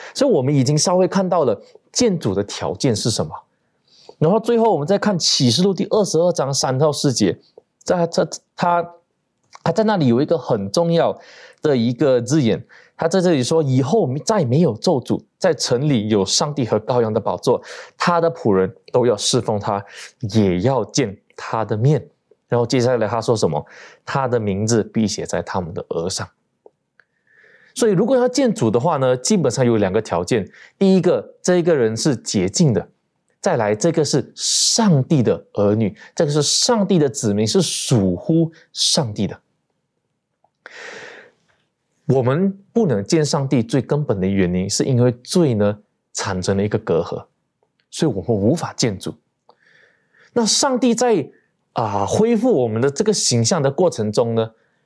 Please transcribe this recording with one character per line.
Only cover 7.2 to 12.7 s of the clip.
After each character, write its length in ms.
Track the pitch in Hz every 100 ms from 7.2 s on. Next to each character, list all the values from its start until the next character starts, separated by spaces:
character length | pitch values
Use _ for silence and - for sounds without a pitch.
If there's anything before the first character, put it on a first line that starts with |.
| 95 - _ - _ _
在 220 | - 180 170
他， 220 | 180 165 - _ -
他， 380 | 175 175 170 - _ _ _ _ _ -
他 80 | 165
在 120 | 170
那 140 | 220 196
里 80 | 131
有 160 | 117
一 40 | 151
个 100 | 170
很 320 | - 113 98
重 240 | 170 170
要 260 | 170 120 - - - - _
的 120 | 151 131
一 160 | 117
个 300 | 127 135 123
字 180 | 110 156
眼， 240 | 113 82 -